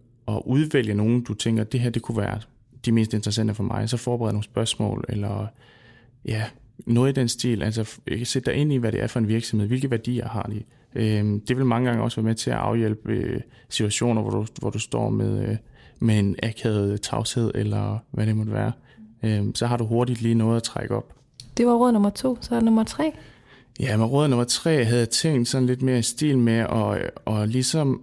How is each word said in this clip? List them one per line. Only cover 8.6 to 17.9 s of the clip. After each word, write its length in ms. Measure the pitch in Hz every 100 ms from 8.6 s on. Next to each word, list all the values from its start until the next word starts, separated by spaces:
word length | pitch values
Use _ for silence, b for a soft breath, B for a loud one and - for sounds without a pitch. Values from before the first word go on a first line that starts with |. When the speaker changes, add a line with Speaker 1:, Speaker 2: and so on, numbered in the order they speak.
| 151
Speaker 1:
i, 20 | 131
hvad 160 | 113
det 120 | 101
er 40 | 113
for 120 | 123
en 80 | 107
virksomhed. 400 | 113 - 107 104
Hvilke 240 | 127 135
værdier 360 | 113 123 120 117
har 160 | 107
de? 200 | - 104 - b b -
Øhm, 460 | 110 107 104 104
det 160 | - 123
vil 80 | 131
mange 220 | 117 127
gange 140 | 117
også 180 | 117 -
være 40 | 110
med 100 | 113
til 140 | 120
at 60 | 110
afhjælpe, 540 | 110 113 110 110 -
øh, 280 | 107 - 113 - b b
situationer, 520 | - 107 - 120 113
hvor 100 | 104
du, 140 | 104 110 -
hvor 100 | 110
du 100 | 110
står 300 | - 117 110
med, 400 | 107 104 104 104
øh, 60 | 110 b b b b
med 200 | 113 107
en 160 | 101 -
akavet 580 | 113 - 117 107 101 101
tavshed, 500 | - 110 113 120 113 107
eller 420 | 104 104 101